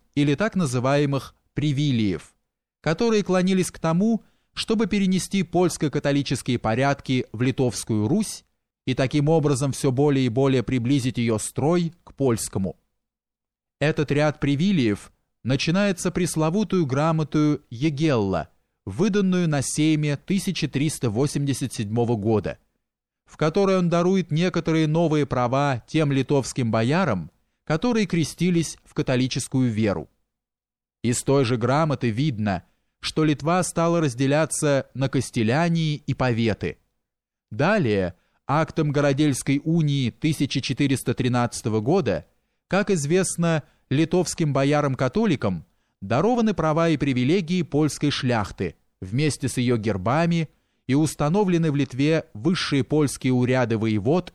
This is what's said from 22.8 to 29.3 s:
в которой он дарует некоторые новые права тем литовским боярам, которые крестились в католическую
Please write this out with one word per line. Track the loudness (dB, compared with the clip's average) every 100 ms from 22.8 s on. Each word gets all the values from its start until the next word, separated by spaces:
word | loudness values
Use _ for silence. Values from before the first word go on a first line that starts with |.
| _ _ _ _ _
в | -4
которой | 0 2 2 2
он | 2
дарует | 2 2 2 0
некоторые | 0 0 0 0 2 2
новые | 2 2 2 0
права | 0 0 0 0 -2 -2
тем | 0 0
литовским | 0 2 0 0 -2 0
боярам, | 2 2 2 0 -2 -6 -14 _ _
которые | -4 -2 0 0 0
крестились | 0 -2 -2 0 0 -2 -8
в | _
католическую | -6 -2 0 0